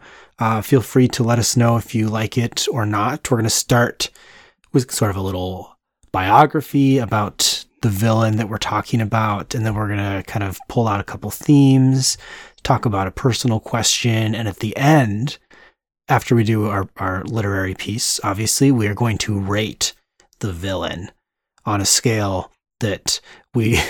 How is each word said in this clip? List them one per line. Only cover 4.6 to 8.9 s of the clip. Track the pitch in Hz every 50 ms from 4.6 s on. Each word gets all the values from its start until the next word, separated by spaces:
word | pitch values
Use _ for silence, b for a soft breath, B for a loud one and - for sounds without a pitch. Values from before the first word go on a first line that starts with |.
| b _
with | - 135 127 -
sort | - - 117 101
of | 92
a | 98
little | 95 95 92 92 90 92 92 - - - _ _ _ _ _ _ _ _
biography | - 92 92 95 110 135 156 147 - 156 - - - 143 139 135 135 135
about | 117 92 113 107 107 - - - - - - - - _ _ _
the | - 113
villain | 98 95 113 113 110 110 113 110 107
that | 107 113 98
we're | 110 101
talking | - - 107 104 - -